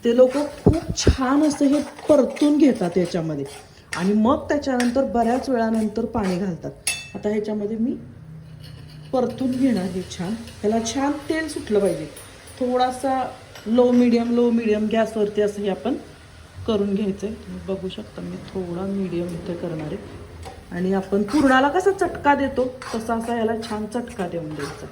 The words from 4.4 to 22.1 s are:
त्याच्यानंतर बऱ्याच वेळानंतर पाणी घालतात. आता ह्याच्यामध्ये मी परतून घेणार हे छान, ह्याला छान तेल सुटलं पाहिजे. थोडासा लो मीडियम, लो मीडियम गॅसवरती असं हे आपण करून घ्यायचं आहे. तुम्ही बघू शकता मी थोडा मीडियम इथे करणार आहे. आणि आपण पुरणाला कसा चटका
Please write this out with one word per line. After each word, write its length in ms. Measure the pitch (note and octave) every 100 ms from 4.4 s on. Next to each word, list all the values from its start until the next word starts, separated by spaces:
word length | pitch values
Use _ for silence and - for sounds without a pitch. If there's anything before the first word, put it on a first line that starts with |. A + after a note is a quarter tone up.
| -
त्याच्यानंतर 560 | D4 C#4 B3 B3 A#3+
बऱ्याच 440 | A#3 A#3 A3+ B3+ B3+
वेळानंतर 560 | A#3+ A3+ A3+ A3 G#3+
पाणी 340 | A3+ A#3+ G3 F3+
घालतात. 320 | G3 D#3+ - - - - -
आता 140 | F3 G#3
ह्याच्यामध्ये 480 | G#3+ G#3+ G#3+ G3+ A3
मी 200 | A#3 - - - - - - - - - - - -
परतून 380 | C4 A#3 - C4
घेणार 340 | B3+ C4+ G#3
हे 180 | F#3 F3+ F3+ -
छान, 160 | F3 A3+ - -
ह्याला 240 | G#3 A3+ A3+
छान 180 | C#4 C#4 D4 -
तेल 200 | D#4+ D#4+
सुटलं 320 | E4 - G#3
पाहिजे. 240 | F#3+ E3 D3+ - - - - -
थोडासा 680 | B3 B3 B3+ B3+ C4+ C4 B3+ - - - G#3
लो 240 | A#3 B3
मीडियम, 440 | B3 B3 A#3 A#3
लो 160 | A#3+ A#3+
मीडियम 360 | A#3 A3 G#3 G#3+
गॅसवरती 560 | A3 A3 A3 G#3 G#3
असं 200 | G#3 G3+
हे 60 | G3+
आपण 260 | F3+ A3 D#4 - - - - - - -
करून 280 | G#3+ G3+
घ्यायचं 320 | G3 G#3 F#3+ G3+
आहे. 80 |
तुम्ही 400 | A3+ - F3+ E3+
बघू 140 | F#3+ F3+
शकता 320 | G#3+ G#3+ -
मी 160 | F3 F3
थोडा 500 | - F#3+ F3 E3+ G3
मीडियम 420 | G3 F#3+ E3+ F3
इथे 260 | E3 -
करणार 320 | E3+ F3 D#3 D3+
आहे. 380 | G3 - - - - - - -
आणि 220 | F3 F#3
आपण 300 | F#3+ F#3+ G3+
पुरणाला 460 | G#3 D4+ C#4 C4 C#4+
कसा 220 | F4+ G4
चटका 440 | F#4+ F4+